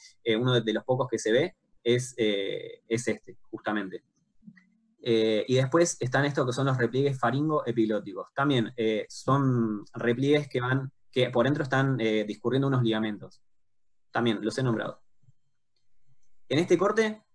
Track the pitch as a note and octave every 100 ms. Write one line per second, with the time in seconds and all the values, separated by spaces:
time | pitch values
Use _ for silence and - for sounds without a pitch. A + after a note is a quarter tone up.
0 | - _ A#2 A2 B2+ B2 A2+ G#2+ - B2+
1 | C3 A2 G#2+ A#2 F3+ - _ _ A#2+ B2
2 | B2+ - G#2+ G2+ G2 G2 - - - A2+
3 | A2+ G#2+ - - - G#2+ - G#2+ G2 F#2+
4 | - _ _ _ - - _ _ _ _
5 | - A2+ A2 G#2+ - B2+ C3 E3+ E3+ -
6 | B2 C3+ C#3+ C#3+ B2+ A#2+ C3+ B2+ A#2 B2+
7 | C#3+ C3 A#2+ C3 D3+ D3+ - A#2 A2 G#2
8 | G2+ F#2+ F#2 - C#3+ C3 G#2 - A2 G#2+
9 | - - - C3+ C3+ B2 A2+ G#2 - -
10 | A#2 A#2+ C#3 D3 D3 B2+ B2 C3 C3+ -
11 | - - B2 B2+ A#2+ D3+ C#3+ C3+ C3+ B2+
12 | A2+ G#2+ G#2 G2+ A#2+ C3 C#3 C3+ A2+ A2
13 | A2 G2+ - - _ _ _ _ _ _
14 | _ A#2 A#2 G2+ G#2+ A2+ C3 A2 - -
15 | - - - - _ _ _ _ _ -
16 | - - - - - C3+ F3+ F3 G3 A3
17 | A3 G#3+ _